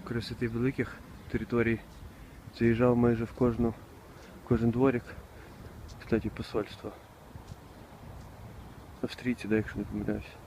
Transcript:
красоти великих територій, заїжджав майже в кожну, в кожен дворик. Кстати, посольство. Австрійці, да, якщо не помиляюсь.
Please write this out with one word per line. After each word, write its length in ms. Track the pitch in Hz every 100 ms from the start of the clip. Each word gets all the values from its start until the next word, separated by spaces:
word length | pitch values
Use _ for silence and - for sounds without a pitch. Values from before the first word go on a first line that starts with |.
красоти 440 | - 117 - 120 117
великих 480 | 113 127 139 117 - - - -
територій, 500 | 117 110 120 113 113 - - - - - - - -
заїжджав 380 | 117 113 123 120
майже 280 | 120 113
в 80 | 117
кожну, 360 | - 123 113 117
в 800 | - - - - - - - -
кожен 220 | 117 117
дворик. 320 | 117 135 120 - - - - - - - - - -
Кстати, 280 | - 110 104
посольство. 600 | - - 117 101 - 107 - - - - - - - - - - - - - - - - - - - - -
Австрійці, 460 | 120 - 127 117 101
да, 80 | 107
якщо 220 | 107 104
не 60 |
помиляюсь. 480 | 104 104 104 107 - -